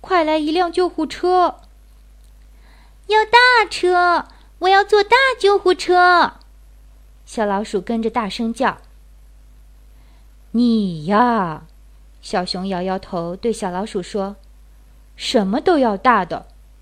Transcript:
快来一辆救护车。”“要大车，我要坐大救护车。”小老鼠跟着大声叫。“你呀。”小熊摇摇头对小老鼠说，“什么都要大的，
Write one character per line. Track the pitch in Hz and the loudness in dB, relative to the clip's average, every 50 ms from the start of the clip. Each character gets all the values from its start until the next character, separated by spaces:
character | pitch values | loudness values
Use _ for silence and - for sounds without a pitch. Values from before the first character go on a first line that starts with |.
快 | - - 381 349 320 | -6 0 0 0 2
来 | 302 311 | 2 0
一 | 311 302 302 | -2 -2 -2
辆 | 294 359 359 339 | 0 0 -2 -2
救 | 339 359 370 | 0 -2 -2
护 | 339 - - 311 | -2 -2 -6 -8
车。 | 262 - - - 359 359 370 359 311 - - - - - - _ _ - - - - - - - - - - - - - - - - - - - - - - _ | -8 -6 -4 -2 0 2 2 2 0 -2 -8 -20 -20 -20 -20 _ _ -20 -20 -20 -20 -20 -20 -20 -20 -20 -20 -20 -20 -20 -20 -20 -20 -20 -20 -20 -20 -20 -20 _
”“要 | - 415 427 440 | -2 0 0 2
大 | 440 453 480 494 494 494 466 415 - | 4 4 6 6 6 4 4 2 0
车， | - - - 359 359 349 349 349 349 311 - - - - - - - - | -4 -2 0 0 2 2 2 2 2 0 -2 -8 -18 -20 -20 -20 -12 -2
我 | 330 370 | 0 2
要 | 392 392 403 | 4 4 4
坐 | 403 415 415 403 | 4 2 2 4
大 | 403 466 508 539 539 494 508 | 4 2 2 2 0 0 0
救 | 440 392 403 392 | 0 2 2 2
护 | 403 359 359 | 2 0 0
车。” | - - - 359 359 359 359 359 349 294 - - - - - - - - - - - - - - - - - - - - | 0 0 0 2 4 6 6 4 4 2 0 -2 -12 -20 -20 -20 -20 -20 -20 -20 -20 -20 -20 -20 -20 -20 -20 -20 -20 -20
小 | - - - 214 | -12 -6 -4 -2
老 | 202 196 196 220 | -2 -2 -4 -4
鼠 | - - 190 | -4 -6 -8
跟 | 180 - 233 226 | -4 -4 -6 -4
着 | 226 226 | -4 -4
大 | 220 247 220 190 | -4 -4 -6 -6
声 | - - 233 226 233 | -8 -6 -6 -6 -4
叫。 | - 262 214 143 - - - - - - - - - - - - - - - - - - - - - - - - - _ - _ _ - - _ - - - | -2 -2 -4 -4 -6 -16 -20 -20 -20 -20 -20 -20 -20 -20 -20 -20 -20 -20 -20 -20 -20 -20 -20 -20 -20 -20 -20 -20 -20 _ -20 _ _ -20 -20 _ -20 -20 -6
“你 | - 226 247 240 226 220 208 190 170 156 147 | -2 0 2 2 2 0 0 -2 -6 -8 -4
呀。” | 165 202 214 247 240 233 220 190 165 156 156 160 - _ - - - - - - - - - | -2 2 2 2 2 0 -2 -2 -4 -8 -12 -14 -20 _ -20 -20 -20 -20 -20 -20 -20 -20 -20
小 | - - - 190 180 | -14 -6 -4 -4 -4
熊 | - - 180 185 | -4 -6 -8 -6
摇 | 196 190 175 | -6 -6 -4
摇 | 180 185 185 | -4 -4 -6
头 | 190 - - - 175 165 170 175 | -6 -8 -8 -8 -8 -6 -8 -10
对 | 190 - 233 214 | -6 -4 -6 -4
小 | 214 214 185 | -4 -6 -6
老 | 175 180 202 | -6 -6 -8
鼠 | 226 - 202 | -6 -8 -8
说 | 180 - - 208 190 196 208 - - - - - - - - _ - _ - - - _ - | -8 -6 -6 -6 -6 -6 -10 -14 -20 -20 -20 -20 -20 -20 -20 _ -20 _ -20 -20 -20 _ -20
，“什 | - - - - 233 202 | -12 -10 -2 0 0 0
么 | 190 202 285 | 0 -2 0
都 | - 392 359 | 2 2 2
要 | 294 262 226 202 | 4 2 0 0
大 | 190 - 262 240 208 180 | 0 2 2 2 2 0
的， | 165 160 - - - - - - _ - _ | -4 -8 -12 -12 -18 -20 -20 -20 _ -20 _